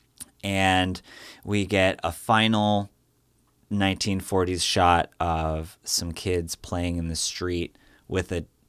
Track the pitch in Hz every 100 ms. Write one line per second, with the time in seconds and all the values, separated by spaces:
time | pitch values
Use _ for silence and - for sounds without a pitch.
0 | _ _ - _ 98 95 95 92 92 90
1 | - - - - 95 104 95 101 95 -
2 | 85 - - 110 110 110 104 104 101 _
3 | _ _ _ _ _ _ _ 101 95 92
4 | - 95 - 98 90 90 - - 87 87
5 | - _ 87 80 80 78 80 - - -
6 | 87 82 101 87 85 - - 90 87 87
7 | 82 80 - - 90 87 85 _ _ _
8 | _ 92 90 87 82 _